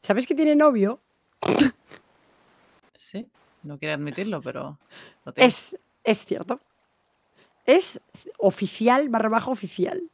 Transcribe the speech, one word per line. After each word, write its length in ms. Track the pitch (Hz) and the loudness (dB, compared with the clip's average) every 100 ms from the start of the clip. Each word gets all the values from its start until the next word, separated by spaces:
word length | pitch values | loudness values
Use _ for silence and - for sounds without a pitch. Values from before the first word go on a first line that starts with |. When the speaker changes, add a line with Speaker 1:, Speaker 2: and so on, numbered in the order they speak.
Speaker 1:
¿Sabes 260 | - 208 254 | 0 -2 0
que 80 | 285 | 0
tiene 200 | 302 294 | 2 6
novio? 440 | 302 240 196 247 _ _ _ _ - - 262 - _ - _ _ _ _ _ _ _ _ _ | 4 4 0 -2 _ _ _ _ -2 2 2 0 _ -20 _ _ _ _ _ _ _ _ _
Speaker 2:
Sí, 340 | _ - 196 240 _ _ _ | _ -18 -16 -16 _ _ _
no 160 | 147 143 | -18 -10
quiere 140 | 151 | -6
admitirlo, 480 | 151 147 143 202 170 | -6 -6 -6 -6 -6
pero 360 | 135 123 135 147 _ - - _ - | -8 -10 -12 -14 _ -20 -20 _ -16
lo 80 | |
tiene. 140 | - 254 | 4 4
Speaker 1:
Es, 280 | - - - _ _ | 4 -8 -16 _ _
es 220 | - 214 - | -2 -2 -2
cierto. 340 | - 185 247 _ _ _ _ _ _ _ _ _ _ - | -8 -6 -8 _ _ _ _ _ _ _ _ _ _ 4
Es 340 | 320 370 - _ - - - | 4 4 -12 _ -20 -20 0
oficial, 720 | 202 - 196 - 220 254 294 | 0 2 -8 0 2 4 2
barra 200 | 226 220 | 0 2
baja 200 | 226 - | 0 -2
oficial. 540 | 254 180 - 175 - 339 | -6 -8 -4 -4 -4 -10